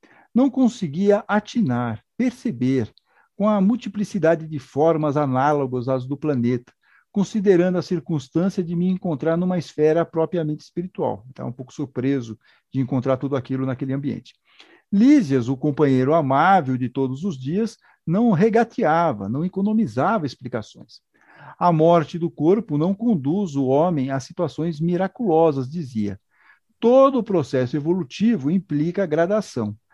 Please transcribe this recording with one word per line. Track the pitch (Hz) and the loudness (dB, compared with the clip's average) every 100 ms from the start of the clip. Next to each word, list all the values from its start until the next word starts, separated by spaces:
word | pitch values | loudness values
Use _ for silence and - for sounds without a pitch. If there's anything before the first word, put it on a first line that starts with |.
| _ _ _ | _ _ _
Não | 226 269 | 0 2
conseguia | 262 247 - 170 147 202 202 - | 2 0 0 -6 0 2 2 2
atinar, | 208 - 247 160 120 120 107 _ - | -2 -2 -2 0 0 -2 -6 _ -4
perceber, | 247 - 240 123 127 135 107 _ _ _ _ - | -4 -4 -6 -2 0 0 -2 _ _ _ _ -4
com | 208 | 0
a | 208 | 2
multiplicidade | 190 240 208 202 202 202 160 165 160 | 2 0 -4 -6 -6 0 0 0 -2
de | 151 | -10
formas | - 131 160 160 151 143 | -8 0 2 2 0 0
análogas | 143 127 143 147 135 127 120 | 0 0 2 0 -2 -4 -2
às | 131 127 | -4 -4
do | 143 | -6
planeta, | 156 135 117 123 - _ _ _ _ | -4 0 0 -2 -6 _ _ _ _
considerando | 202 185 220 202 180 180 180 | -4 -2 0 2 4 4 0
a | |
circunstância | - 175 - 160 - 160 190 190 | -2 -4 -2 -6 -4 -2 -2 -2
de | 170 | -4
me | 170 185 | -2 -2
encontrar | 185 185 143 160 165 | -2 -4 -4 -2 0
numa | 185 180 | 0 -2
esfera | - - 151 160 | -4 0 2 2
propriamente | 165 165 160 180 151 151 | 0 -2 -2 -2 -4 -6
espiritual. | - - 180 - 135 104 123 | -10 -10 -10 -6 -6 -6 -10
Então, | 127 127 | -12 -12
um | |
pouco | 123 131 | -12 -14
surpreso | - 135 127 127 139 117 107 _ _ _ | -10 -10 -4 -2 -2 -4 -14 _ _ _
de | 131 | -4
encontrar | 123 135 135 127 | -2 -2 0 -2
tudo | 139 139 | -2 -6
aquilo | 131 131 131 | -4 -6 -4
naquele | 127 135 | -6 -6
ambiente. | 139 139 110 - _ _ _ - _ _ | -6 -6 -8 -12 _ _ _ -20 _ _
Lísias, | 196 247 294 160 135 117 | 4 6 6 4 0 0
o | 135 | -2
companheiro | 151 139 147 131 131 | -2 2 2 4 4
amável | 165 139 135 170 196 131 127 | 2 2 4 4 4 2 -2
de | 123 | -4
todos | 139 131 135 | -2 -4 -4
os | 190 139 | -8 -6
dias, | 127 185 226 - _ _ - | -4 -2 -4 -6 _ _ -4
não | 185 240 | 0 2
regateava, | 165 220 214 226 - 175 160 170 110 98 | 4 4 4 0 0 2 2 2 -2 -4
não | 127 | -4
economizava | 180 185 202 220 175 107 165 220 147 | -4 -2 -2 0 -2 0 0 0 -4
explicações. | - 127 120 104 - - - _ _ _ - 139 - | -8 -10 -10 -10 -18 -20 -20 _ _ _ -20 -18 -2
A | 175 | 2
morte | 165 160 170 147 170 | 4 6 6 2 -4
do | 165 | -6
corpo | - 151 214 - 147 | 0 2 2 0 -2
não | 170 | -2
conduz | 196 240 185 131 185 196 139 | 0 0 0 0 -2 -2 -2
o | 131 | 0
homem | 139 175 156 135 | 2 2 0 -2
a | 135 | -4
situações | - - 165 - 165 147 | -6 -6 -6 -4 -6 -4
miraculosas, | 165 175 190 - 233 160 165 135 127 | -2 -2 -2 -4 0 4 4 2 -4
dizia. | 170 135 113 101 95 _ _ _ _ _ _ | -8 -8 -4 -4 -6 _ _ _ _ _ _
Todo | 226 262 269 262 | 4 6 6 4
o | |
processo | 196 185 135 135 127 151 | 0 -2 0 -2 -2 -2
evolutivo | 147 185 170 - 214 214 131 | -2 -2 -4 -2 0 0 0
implica | 190 - 147 160 175 185 | -2 -2 -2 -2 -2 -2
gradação. | 151 170 214 196 - 107 104 _ | 0 0 0 -4 -6 -6 -8 _